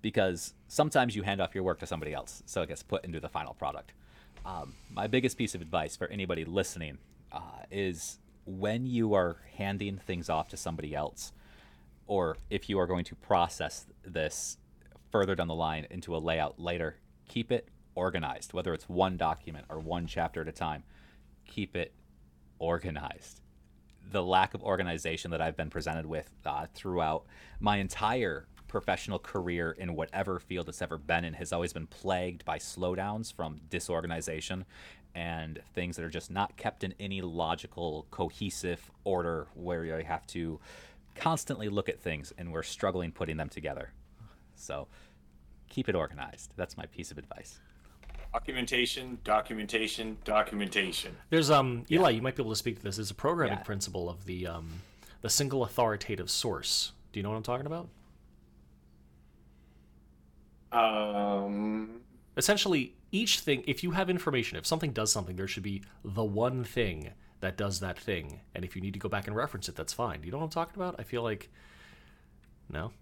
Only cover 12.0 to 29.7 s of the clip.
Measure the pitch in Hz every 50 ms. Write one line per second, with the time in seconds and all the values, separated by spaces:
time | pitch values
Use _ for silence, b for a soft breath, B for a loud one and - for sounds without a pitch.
12 | - - 104 95 87 80 80 - - - 104 95 - - 98 95 90 85 92 87
13 | 87 - - - - - 104 90 87 85 - - - 87 - - - - - -
14 | - - 87 82 78 76 - - - - - - - - - - - - - -
15 | - - - 107 98 92 95 87 87 82 80 82 82 80 78 78 73 - - 92
16 | - - 85 80 78 82 80 80 76 71 - - 82 87 87 85 82 78 - -
17 | - - - - - - - 117 113 - 123 117 - - - - - - - 90
18 | 90 95 85 87 80 69 64 - - - - 90 90 92 82 78 - - 90 90
19 | 95 95 92 82 82 78 80 - - - 78 73 - - 78 80 80 80 87 87
20 | 85 80 - 90 82 80 - 85 78 78 76 - 85 80 76 73 - b b b
21 | b b b b b b b - - - - - 101 - - 95 82 - - -
22 | - - - - - - - - - - - - 82 82 85 82 87 90 78 73
23 | 73 - - - - - - - - - - - - - - - - - - -
24 | - 98 95 101 87 90 92 92 95 - - 98 - 104 95 90 92 87 85 80
25 | - 82 82 82 - 87 82 78 80 80 78 - 80 78 - 87 80 82 78 85
26 | 80 78 80 76 - - - - - 78 73 71 78 - - - - 98 90 87
27 | 80 78 78 80 - B B B B B B B 101 104 101 101 98 90 - -
28 | 107 107 120 131 117 90 78 - - - - - - - - 104 - - 92 -
29 | - - 98 87 - - - 101 90 90 87 87 85 82